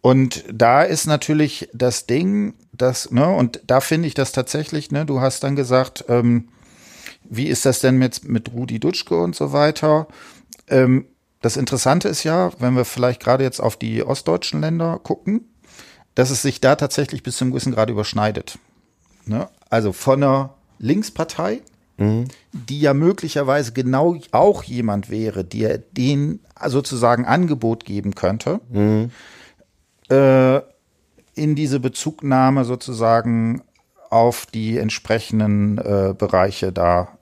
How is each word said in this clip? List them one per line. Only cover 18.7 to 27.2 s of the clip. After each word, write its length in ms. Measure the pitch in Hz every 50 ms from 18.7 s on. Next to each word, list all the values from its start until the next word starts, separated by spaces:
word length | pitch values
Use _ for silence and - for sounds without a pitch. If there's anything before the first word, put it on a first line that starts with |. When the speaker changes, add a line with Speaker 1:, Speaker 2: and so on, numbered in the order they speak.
| _ _ _ _ _ _ _ _ _ _ _
Speaker 1:
Ne? 220 | - 107 120 - - _ _ _ _
Also 240 | - 113 110 101
von 300 | 92 - - 135 131 135
einer 320 | 143 139 135 135 135 135 - _ _ _ _ _
Linkspartei, 840 | 110 117 156 202 214 - - - 160 - - - 165 190 220 269 - _ _ _ _ _ _ -
Speaker 2:
Mhm. 260 | 101 104 107 113 120 131 - _ _ _
Speaker 1:
die 280 | - - 117 110 139 147
ja 140 | 151 143 139
möglicherweise 800 | 139 156 175 196 - - 156 - 147 143 131 135 147 139 117
genau 440 | 117 135 127 123 131 139 151 175 175 156 - -
auch 300 | - 117 160 208 202 - -
jemand 460 | - 123 120 117 110 101 104 95 -
wäre, 340 | - 107 110 110 101 95 92
der 320 | 92 - 110 110 107 -
denen 640 | 113 - _ - - 123 135 143 139 147 151 - - _ _ _ - -
sozusagen 600 | 151 123 135 127 - 131 120 120 120 120 120